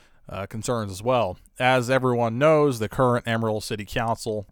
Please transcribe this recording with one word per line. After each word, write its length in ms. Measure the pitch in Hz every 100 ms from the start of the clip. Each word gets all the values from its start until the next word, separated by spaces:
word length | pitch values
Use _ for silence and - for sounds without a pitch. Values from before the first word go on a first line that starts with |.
| _ _ -
uh, 180 | 95 101
concerns 460 | 113 104 120 101
as 100 | 92
well. 380 | 113 127 98 90 - -
As 320 | 127 131 117
everyone 480 | 131 127 120 117 117
knows, 400 | 151 156 147 117
the 120 | 107
current 380 | - 127 120 117
Amarillo 340 | 113 113 107
City 240 | - 110 101
Council 600 | 127 117 113 117 107 101